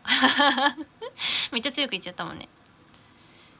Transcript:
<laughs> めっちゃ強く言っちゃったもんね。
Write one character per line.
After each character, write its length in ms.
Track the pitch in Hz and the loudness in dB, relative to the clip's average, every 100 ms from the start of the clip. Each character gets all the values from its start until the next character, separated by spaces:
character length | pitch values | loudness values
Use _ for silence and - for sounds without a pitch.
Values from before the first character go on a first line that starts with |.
<laughs> 1500 | - 269 262 240 285 254 277 302 294 _ 494 - - - - | 0 4 4 6 4 4 2 0 -8 _ -16 -8 -4 -2 -2
め 80 | 240 | -4
っ 20 | |
ち 60 | 277 | -4
ゃ 40 | |
強 140 | 294 277 | -2 -4
く 40 | |
言 80 | 190 | -4
っ 20 | |
ち 60 | 180 | -8
ゃ 40 | |
っ 20 | |
た 100 | 180 | -10
も 80 | 170 | -10
ん 60 | - | -12
ね。 100 | - _ - - - - - _ - - - - | -16 _ -20 -20 -20 -20 -20 _ -20 -20 -20 -20